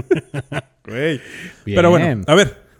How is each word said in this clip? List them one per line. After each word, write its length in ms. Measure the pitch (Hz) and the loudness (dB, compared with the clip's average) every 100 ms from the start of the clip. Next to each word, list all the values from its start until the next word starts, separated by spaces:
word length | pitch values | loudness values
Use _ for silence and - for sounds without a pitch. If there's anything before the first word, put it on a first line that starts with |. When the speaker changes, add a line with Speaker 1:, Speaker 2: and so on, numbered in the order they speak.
| - - - 143 - 139 - _ - | -2 -4 -4 -12 -8 -10 -12 _ -12
Speaker 1:
Güey. 340 | 117 160 135 - - 180 - | -6 -4 -4 -10 -18 -20 -14
Speaker 2:
Bien. 120 | 107 101 | -4 2
Speaker 1:
Pero 140 | 170 | 4
bueno, 340 | 175 170 110 92 | 4 2 -2 2
a 80 | |
ver, 300 | 175 180 - _ | 2 2 -4 _